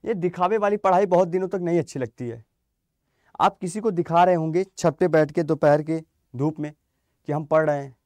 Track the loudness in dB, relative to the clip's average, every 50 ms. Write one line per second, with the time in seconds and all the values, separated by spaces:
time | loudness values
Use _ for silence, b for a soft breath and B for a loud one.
0 | -4 -6 -4 -2 -4 -4 -2 -2 -2 0 0 0 0 0 -2 0 0 2 2 2
1 | 2 4 2 2 2 2 0 -4 -2 -2 -4 -4 -2 0 0 0 -2 -2 -6 -8
2 | -8 -8 _ _ -12 -10 -10 -14 -18 _ _ _ _ _ _ _ _ _ _ _
3 | _ _ _ _ _ _ _ 0 0 0 0 _ -10 -8 -6 -4 -4 -2 -2 -2
4 | -4 2 4 4 4 4 4 2 0 0 -2 -2 -4 _ _ -2 -2 -2 0 _
5 | 0 2 4 2 2 2 0 -4 -2 -2 -2 2 4 4 4 4 2 -4 -6 -6
6 | -6 _ _ _ _ _ -8 -4 -4 -4 -4 -4 -10 -10 -10 _ _ _ _ _
7 | _ _ _ _ _ -6 -6 -6 -2 0 0 2 2 2 -2 -4 -6 -12 -18 _
8 | _